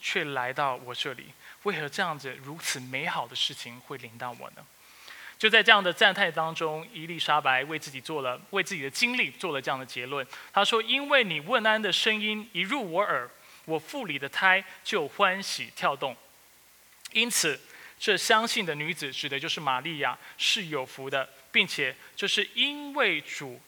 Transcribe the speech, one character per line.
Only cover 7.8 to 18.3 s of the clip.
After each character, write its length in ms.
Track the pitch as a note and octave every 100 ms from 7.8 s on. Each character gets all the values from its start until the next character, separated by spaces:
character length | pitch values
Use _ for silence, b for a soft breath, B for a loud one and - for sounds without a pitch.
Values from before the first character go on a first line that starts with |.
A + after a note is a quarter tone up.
| D3
己 120 | C3+
做 220 | - D#3
了， 180 | B2+ B2+ -
为 140 | G3
自 100 | F3+
己 80 | F3+
的 80 | C3+
经 260 | - A#3+ B3
历 140 | F3
做 220 | - F#3
了 100 | C#3
这 80 | C#3+
样 80 | C3+
的 80 | B2+
结 200 | B2+ B2
论。 200 | C#3 B2+ B B
她 120 | G3
说 180 | G3+ A3+
：“因 260 | A3 C4 C#4+
为 140 | C#4
你 160 | G#3+ D#3
问 260 | D3+ A#3+
安 160 | G#3+ A3
的 120 | G#3
声 280 | E3 A3+ G#3+
音 300 | G#3+ G#3+ G#3+
一 100 | E3+
入 300 | F#3+ C#4 G3
我 80 | E3
耳， 300 | G3+ C#3+ B2 - B B
我 140 | - D#3+
腹 280 | - C#4+ G#3
里 120 | C#3
的 100 | C#3
胎 360 | - F#3+ F#3+ F#3+ B
就 240 | - G#3 C#3+
欢 340 | - G3 F#3
喜 320 | F#3+ - A#2+ -
跳 180 | F3
动。” 220 | C#3 C#3 A#2+ - - - - - - - - -
因 180 | A3 A#3
此， 300 | - E3 B2+ B B B B
这 200 | - G3
相 300 | -